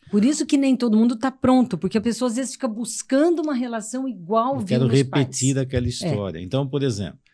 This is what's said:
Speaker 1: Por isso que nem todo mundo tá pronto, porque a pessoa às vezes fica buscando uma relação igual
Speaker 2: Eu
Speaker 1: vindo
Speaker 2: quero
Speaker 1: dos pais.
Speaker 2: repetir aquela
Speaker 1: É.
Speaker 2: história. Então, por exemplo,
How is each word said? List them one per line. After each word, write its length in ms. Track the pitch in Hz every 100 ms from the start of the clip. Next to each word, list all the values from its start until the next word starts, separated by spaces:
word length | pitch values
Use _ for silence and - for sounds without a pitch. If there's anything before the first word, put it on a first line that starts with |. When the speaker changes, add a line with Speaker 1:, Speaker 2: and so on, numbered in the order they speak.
| -
Speaker 1:
Por 160 | 208 233
isso 180 | 302 302
que 120 | 285
nem 180 | 269 262
todo 220 | 240 214
mundo 180 | 233 226
tá 160 | 269
pronto, 460 | 262 254 254 247 170
porque 220 | 190 220
a 20 |
pessoa 280 | 226 220 247
às 60 | 233
vezes 180 | 262
fica 140 | - 247
buscando 760 | 214 233 - - 262 330 339
uma 120 | 311
relação 520 | 254 247 226 214 254 262
igual 460 | 196 170 220 240 277
Speaker 2:
Eu 40 |
Speaker 1:
vindo 60 | 185
Speaker 2:
quero 200 | 127 131
Speaker 1:
dos 140 | 131
pais. 220 | 131 147 131
Speaker 2:
repetir 320 | - 131 135
aquela 260 | 131 127 123
Speaker 1:
É. 40 |
Speaker 2:
história. 500 | 123 180 104 98 82
Então, 260 | 90 131 139
por 140 | 139
exemplo, 360 | 139 104 90 - _